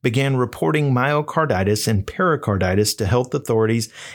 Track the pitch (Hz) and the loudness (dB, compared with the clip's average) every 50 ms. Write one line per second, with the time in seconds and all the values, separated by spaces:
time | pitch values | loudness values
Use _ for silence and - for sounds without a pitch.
0 | - 127 113 135 135 139 135 127 123 117 - - 160 160 156 156 147 139 127 123 | -2 0 0 2 0 2 2 0 0 -2 -2 -2 -2 0 2 2 2 2 2 2
1 | 127 143 147 151 151 - - 165 156 135 104 90 98 101 107 104 - 113 110 98 | 2 2 0 0 -2 -2 -2 -2 0 0 0 0 2 0 0 0 0 0 0 0
2 | 98 - - - 185 175 156 - - 110 101 92 95 90 95 101 107 - - - | 0 -4 -4 -2 0 0 0 0 0 -2 0 0 0 2 2 2 2 0 0 -2
3 | 107 87 123 123 127 127 - 139 - - 117 110 110 110 117 117 110 - - - | -2 0 2 0 0 0 -4 -6 -2 0 0 2 2 2 2 0 -2 -6 -12 -18
4 | - - | -18 -18